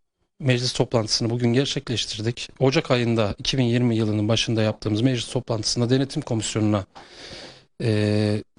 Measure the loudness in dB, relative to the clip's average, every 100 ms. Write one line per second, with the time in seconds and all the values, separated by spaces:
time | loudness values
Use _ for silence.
0 | _ _ _ -6 0 0 0 -2 0 0
1 | 0 -2 0 0 2 2 0 -4 -4 -6
2 | -4 -4 -4 -6 -10 0 2 2 2 2
3 | 2 2 0 -2 -4 0 2 2 2 2
4 | 0 0 2 0 0 0 0 0 -2 2
5 | 2 0 -4 -6 -4 -4 -2 0 2 2
6 | 0 -4 -4 -4 -2 0 2 2 -2 -16
7 | -20 -20 -18 -18 -18 -20 _ -4 0 2
8 | 2 2 2 -2 -6